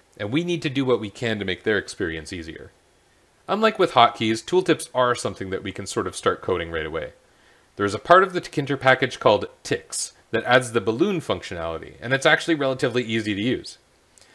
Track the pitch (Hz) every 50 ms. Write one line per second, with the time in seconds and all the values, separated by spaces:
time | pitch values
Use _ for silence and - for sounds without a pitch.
0 | _ _ _ - 104 104 120 156 175 175 175 160 - 156 131 139 135 127 123 104
1 | 107 101 - - 123 117 113 104 101 95 90 - - 113 107 98 87 - - -
2 | 101 85 80 80 78 - 98 90 80 82 80 - - - _ _ _ _ _ _
3 | _ _ _ _ _ _ _ _ _ - 185 208 220 220 214 - 185 160 - 127
4 | 117 117 - - 113 110 110 110 - - - 127 - - 156 - - - - 127
5 | 127 123 123 - - 117 98 - 98 95 92 90 - 98 92 - 101 - - 117
6 | 101 92 - - - - 90 - - - 95 87 85 82 82 80 78 80 76 80
7 | 78 - - _ _ _ _ _ _ _ _ _ _ _ _ - 101 101 98 104
8 | - - 170 185 190 190 180 180 170 - - - 143 131 143 131 - 131 127 -
9 | - 127 - - - 123 107 98 95 - - _ - - 135 - - - - -
10 | - - - _ _ _ - 113 - 120 123 131 127 117 113 117 98 113 110 113
11 | 170 208 202 170 - - 107 90 - - 98 87 82 82 82 80 - - - -
12 | - 117 131 135 - 156 156 156 - - 170 147 143 135 131 131 - 127 113 123
13 | 123 110 113 113 107 107 104 95 104 127 120 76 - - - - _ _ _ _
14 | _ _ _ _ - _ _